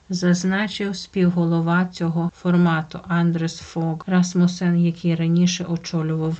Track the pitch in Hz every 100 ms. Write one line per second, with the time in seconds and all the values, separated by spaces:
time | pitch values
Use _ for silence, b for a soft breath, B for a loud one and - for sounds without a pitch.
0 | - 180 180 175 185 196 214 - 202 190
1 | - 196 180 175 170 170 165 175 180 -
2 | 165 165 175 - 180 175 175 160 160 -
3 | - 170 170 165 165 - - 165 165 160
4 | - 185 180 180 175 - 180 170 170 165
5 | 175 165 165 170 180 175 175 170 - 170
6 | 156 160 160